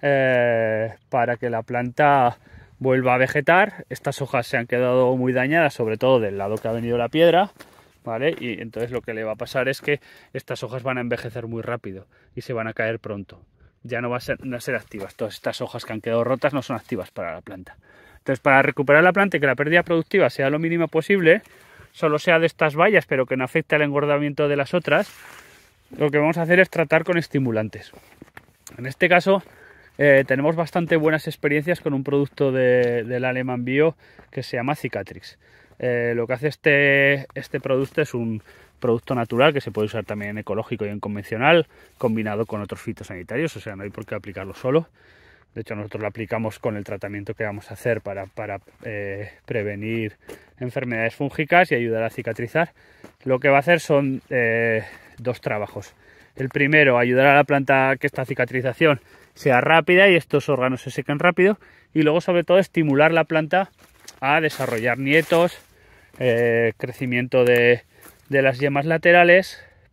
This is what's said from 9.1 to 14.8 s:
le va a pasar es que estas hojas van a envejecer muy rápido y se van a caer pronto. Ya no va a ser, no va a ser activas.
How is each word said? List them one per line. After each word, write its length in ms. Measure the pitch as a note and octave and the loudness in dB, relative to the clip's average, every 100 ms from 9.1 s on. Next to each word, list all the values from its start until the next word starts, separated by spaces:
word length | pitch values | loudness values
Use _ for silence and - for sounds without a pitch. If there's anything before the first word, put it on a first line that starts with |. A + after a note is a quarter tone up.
le 100 | A2 | -8
va 80 | A2 | -8
a 40 | A2 | -8
pasar 340 | A#2+ C#3 B2+ | -6 -4 -4
es 100 | C#3+ | -4
que 200 | - C#3+ _ - _ | -4 -6 _ -20 _
estas 280 | C3+ - B2 | -14 -10 -10
hojas 200 | B2 B2+ | -10 -8
van 160 | B2 B2+ | -6 -6
a 20 | |
envejecer 460 | A#2+ A#2 B2 A2+ A2+ | -4 -6 -8 -12 -10
muy 160 | A#2 | -10
rápido 440 | A2+ A#2 G#2 F#2+ - _ _ | -8 -8 -10 -16 -18 _ _
y 80 | - | -16
se 100 | - | -10
van 160 | A#2+ A2 | -8 -6
a 60 | |
caer 240 | - A2+ A#2 | -4 -4 -4
pronto. 440 | - G2+ F#2+ - _ _ _ _ | -8 -12 -12 -20 _ _ _ _
Ya 200 | A#2 A#2+ | -10 -8
no 80 | B2 | -6
va 80 | A#2+ | -6
a 20 | |
ser, 240 | C3 C#3 | -6 -8
no 80 | C3+ | -8
va 60 | A#2+ | -10
a 20 | |
ser 140 | C3 | -6
activas. 420 | A#2+ | -8